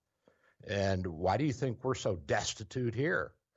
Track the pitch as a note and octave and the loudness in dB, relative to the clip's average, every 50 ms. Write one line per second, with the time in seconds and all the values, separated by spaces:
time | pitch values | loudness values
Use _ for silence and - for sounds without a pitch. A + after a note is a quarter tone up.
0 | _ _ _ _ _ - _ _ _ _ _ - - - G2+ G2+ G2 G2 G2 F#2 | _ _ _ _ _ -20 _ _ _ _ _ -16 -6 -2 0 2 2 2 2 2
1 | F#2 F#2 D#2+ D#2 F2+ F#2 G2 A#2 D3+ D3+ A2+ - C#3+ C3 A2 - - C3 B2 - | 0 -2 -2 0 2 2 4 4 2 0 0 0 -2 -2 -2 -2 -2 -2 -2 0
2 | - A#2+ G2 E2 D2+ - A#2+ G#2 - - - - G#2+ - - B2+ B2 A#2 G#2 A#2 | 0 -2 -2 -2 0 0 0 0 0 -2 -4 -6 -10 -6 -4 -2 -2 0 0 0
3 | C#3+ E3+ F#3 - C#2 - - _ _ _ _ | 0 0 0 0 -2 -4 -8 _ _ _ _